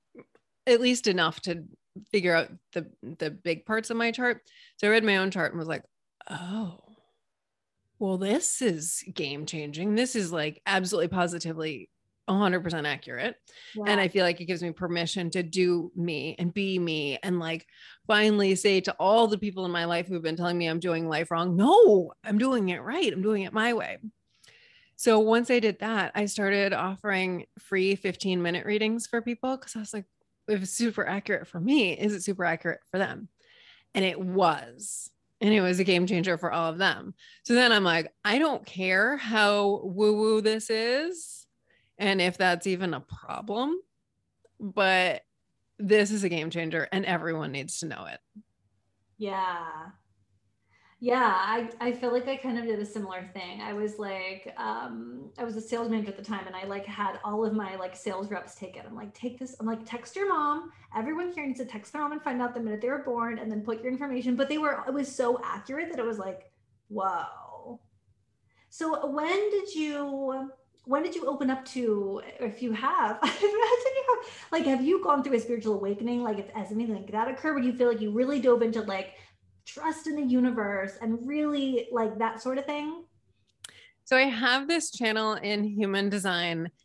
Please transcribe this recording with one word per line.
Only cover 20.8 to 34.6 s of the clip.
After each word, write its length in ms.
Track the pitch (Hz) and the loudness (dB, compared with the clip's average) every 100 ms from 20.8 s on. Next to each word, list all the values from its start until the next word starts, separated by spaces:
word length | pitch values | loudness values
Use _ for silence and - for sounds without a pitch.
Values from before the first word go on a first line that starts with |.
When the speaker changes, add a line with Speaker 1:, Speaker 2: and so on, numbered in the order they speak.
| 175 165 165 | 0 0 0
Speaker 1:
life 220 | 156 170 | -2 0
wrong, 260 | 165 180 175 | 0 2 4
"No, 580 | 233 403 415 202 165 - | 8 10 10 10 4 -4
I'm 140 | 214 208 | -2 2
doing 320 | 262 254 190 | 2 2 0
it 120 | 175 | -2
right. 320 | 127 311 285 | -4 0 0
I'm 80 | 180 | 0
doing 220 | 202 208 | 0 0
it 100 | 190 | -2
my 200 | 220 233 | 0 0
way." 240 | 226 - 95 214 - _ _ - - _ _ _ - | 0 -4 -8 -14 -18 _ _ -20 -20 _ _ _ -2
So 220 | - 220 | 4 6
once 320 | 220 226 240 | 6 4 4
I 80 | 240 | 2
did 200 | 214 190 | 2 0
that, 340 | 214 220 180 - | -2 -2 -2 -2
I 100 | 208 | -2
started 480 | 214 196 202 196 | 0 0 2 2
offering 720 | 170 180 190 208 190 185 180 - - | 0 -2 -4 -2 0 0 -4 -8 -18
free 360 | - 190 190 196 | -4 0 2 2
fifteen 460 | 196 175 196 180 | -2 -4 0 0
minute 240 | 170 175 - | 0 -2 -2
readings 420 | 214 214 226 - | 0 0 -2 -2
for 140 | 233 | -4
people, 360 | 233 233 262 262 | -4 -4 -4 -4
'cause 180 | - 226 | -8 -10
I 40 | |
was 140 | 208 | -10
like, 120 | 214 185 _ _ _ - | -10 -12 _ _ _ -2
"If 160 | 214 | -2
it's 80 | 185 | -2
super 340 | - 233 208 - | -2 0 0 -2
accurate 420 | 196 - 190 - | -2 -2 -2 -2
for 120 | 175 | -4
me, 320 | 196 294 190 | 4 4 4
is 220 | 143 208 | 2 -2
it 100 | 202 | -2
super 220 | 202 190 175 | -4 -2 0
accurate 340 | 165 170 - _ | 0 -2 -4 _
for 80 | 185 | -2
them?" 320 | 196 - 208 _ _ - - - _ | -2 -4 -14 _ _ -20 -20 -20 _
And 100 | - | 0
it 160 | 190 160 | 0 0
was. 920 | 185 185 175 147 | -2 4 4 4